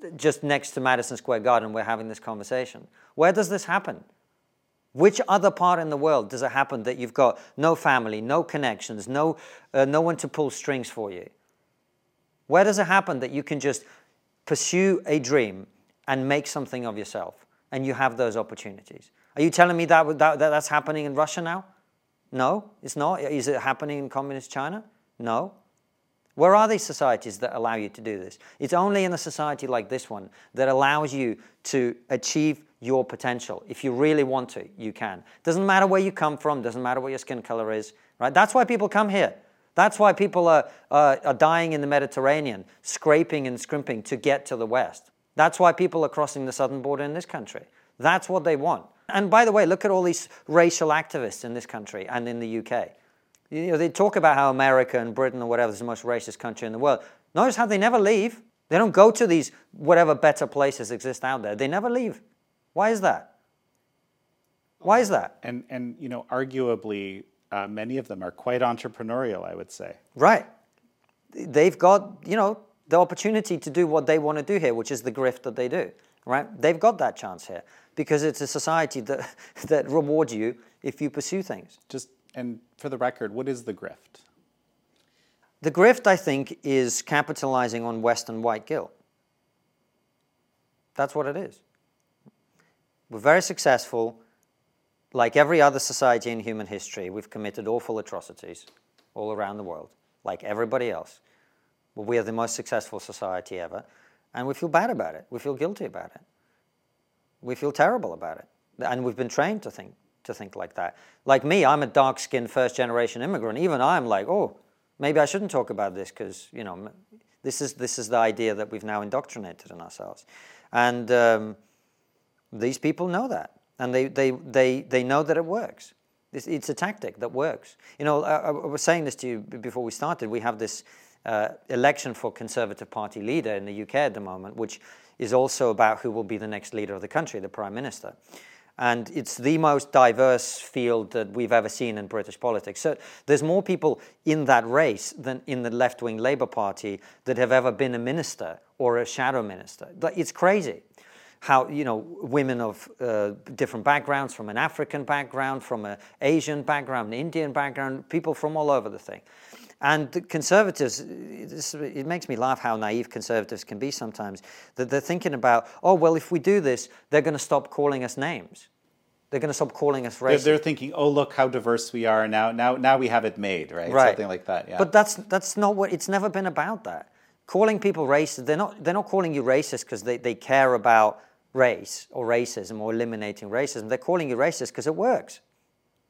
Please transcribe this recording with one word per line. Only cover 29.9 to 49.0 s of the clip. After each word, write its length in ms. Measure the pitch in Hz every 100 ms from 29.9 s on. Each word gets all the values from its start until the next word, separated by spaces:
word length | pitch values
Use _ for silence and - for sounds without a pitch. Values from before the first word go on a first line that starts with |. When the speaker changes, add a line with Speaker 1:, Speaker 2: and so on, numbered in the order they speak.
| 127 -
Speaker 1:
one 180 | 104 95 _ _
that 160 | - 135
allows 460 | 131 139 147 147
you 240 | 139 127 104 - _
to 320 | - 135 120 120 -
achieve 520 | 131 - 160 156 147 _ _
your 240 | 117 131
potential. 580 | 127 117 127 123 - 92 -
If 160 | -
you 80 | 135
really 320 | 120 151 151
want 240 | 131 131 123
to, 180 | - - -
you 160 | 110
can. 300 | 101 110 92 - _
Doesn't 200 | - 170
matter 220 | 196 190 190
where 140 | 190
you 100 | 190
come 260 | 185 156 147
from, 260 | 156 143
doesn't 200 | 117 117
matter 180 | 123 127
what 100 | 131
your 80 | 135
skin 220 | - 127
color 300 | - 117 110
is, 220 | 110 107 - _ -
right? 160 | 123
That's 200 | 143 214
why 100 | 262
people 240 | 240 233 202
come 200 | 202 208
here. 260 | 196 135 - _ _ _
That's 240 | - 202 208
why 140 | 208
people 360 | 185 196 175 170
are, 200 | 156 - - -
uh, 260 | 143 147 135
are 100 | -
dying 400 | 123 156 165 165
in 60 | 156
the 60 | 143
Mediterranean, 800 | 143 139 - 135 151 147 101 95 _
scraping 640 | - - 156 151 165 156 131
and 120 | 123
scrimping 440 | - 151 139 117
to 120 | 104 131
get 280 | 143 139 -
to 100 | 123
the 100 | 113
West. 440 | 123 92 - _ _ _ -
That's 240 | 160 -
why 120 | 180
people 320 | 165 180 165
are 40 | 151
crossing 360 | - 147 143
the 80 | 131
southern 300 | 123 135 139
border 220 | 131 143
in 100 | 143
this 100 | 156
country. 380 | 180 160 104 - - _ _ -
That's 300 | 131 185 -
what 160 | 185
they 120 | 160 147
want. 300 | 151 123 - _